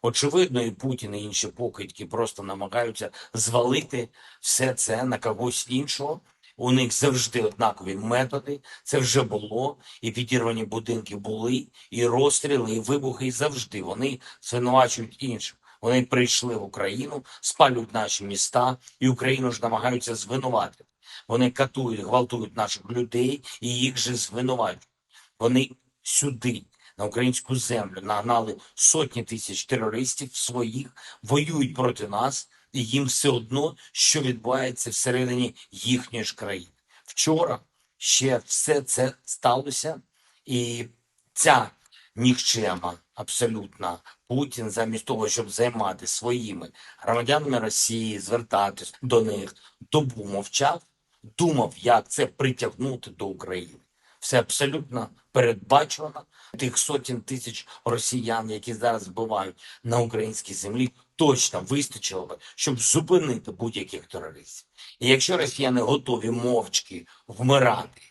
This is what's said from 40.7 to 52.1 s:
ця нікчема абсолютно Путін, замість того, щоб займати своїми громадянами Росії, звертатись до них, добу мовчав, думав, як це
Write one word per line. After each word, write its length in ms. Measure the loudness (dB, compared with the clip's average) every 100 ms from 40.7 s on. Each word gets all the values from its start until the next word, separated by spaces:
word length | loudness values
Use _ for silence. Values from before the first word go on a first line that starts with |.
| -6 -10 _ _ _ _
ця 380 | 2 6 8 6 _ _ -20 _ 2
нікчема 800 | 4 4 2 0 0 -2 -4 -8 _
абсолютно 840 | -14 -6 0 0 -2 -8 -8 -6 -6 -14 _ _
Путін, 420 | -2 -2 -4 -6
замість 340 | -2 -2 -2
того, 240 | -4 -2 0
щоб 220 | -2 -2
займати 560 | 0 0 0 -4 -4 -6
своїми 640 | -4 -2 -2 -4 -10 -14 -20 -20 -8
громадянами 600 | 0 0 4 2 2 0
Росії, 600 | 0 0 0 0 -2 -6
звертатись 760 | -2 -2 0 2 0 -2 -16 -8
до 200 | 2 4
них, 320 | 4 -2 -8 -14 -20 _
добу 440 | 0 0 0 -6
мовчав, 580 | -6 -6 -4 0 0 0 _ _ _ _
думав, 520 | -16 0 2 4 2 0
як 320 | 4 4
це 180 | 4